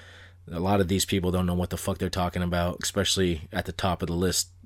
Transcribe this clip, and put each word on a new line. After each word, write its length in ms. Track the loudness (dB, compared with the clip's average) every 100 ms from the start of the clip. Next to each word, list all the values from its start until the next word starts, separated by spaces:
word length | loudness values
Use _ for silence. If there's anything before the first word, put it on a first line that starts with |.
| -20 -20 -20 -20 -10
A 80 | -2
lot 220 | 2 4
of 80 | 4
these 160 | 2
people 260 | 2 0 2
don't 160 | 2 2
know 80 |
what 160 | 0 -2
the 60 | -4
fuck 220 | -4 -2
they're 120 | -2
talking 320 | 0 0 0
about, 360 | 0 0 0 -2
especially 640 | -2 0 0 2 2 0 -4
at 140 | -6 -6
the 60 |
top 300 | -2 -2 0
of 60 | -2
the 60 |
list, 340 | 0 2 0 -4 -10